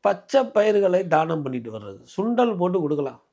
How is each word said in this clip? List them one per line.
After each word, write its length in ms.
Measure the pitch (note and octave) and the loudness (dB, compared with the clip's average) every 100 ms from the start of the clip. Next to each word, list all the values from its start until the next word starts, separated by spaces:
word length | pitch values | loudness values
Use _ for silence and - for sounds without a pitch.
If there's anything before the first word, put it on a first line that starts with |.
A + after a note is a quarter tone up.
| - | 0
பச்சை 360 | - - C#4 B3 G#3+ | -2 0 0 2 2
பயிர்களை 440 | G#3+ G#3 G3 F3+ F3+ | 2 4 4 2 2
தானம் 300 | D#3 D#3+ E3 | 0 0 -2
பண்ணிட்டு 260 | C#3 B2+ A#2 A2 | -4 -6 -8 -12
வர்றது, 260 | G2+ G2 - - | -12 -16 -12 -4
சுண்டல் 380 | G#3+ A#3+ A#3+ F#3+ | -2 2 0 0
போட்டு 180 | F3+ F#3 | 0 0
கொடுக்கலாம். 380 | D3 D3 C#3 A#2+ _ | -2 -4 -4 -10 _